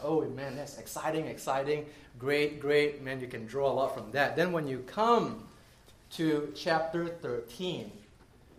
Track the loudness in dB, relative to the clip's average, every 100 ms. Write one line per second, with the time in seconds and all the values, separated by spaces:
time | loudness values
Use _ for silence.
0 | 0 2 0 -4 -8 -8 -10 -12 -10 -4
1 | -2 -2 -4 -6 -2 0 2 0 -2 -14
2 | -20 -6 0 2 2 0 4 6 4 0
3 | -6 -6 -6 -8 -6 0 2 4 2 0
4 | -2 2 2 4 2 2 -2 -4 -4 2
5 | 6 6 4 -4 -12 -20 -20 -20 -20 -20
6 | -14 -2 2 2 0 -4 2 2 2 -2
7 | -4 -4 -4 -4 -6 -6 -4 -4 -8 -14
8 | -20 -20 -20 -20 -20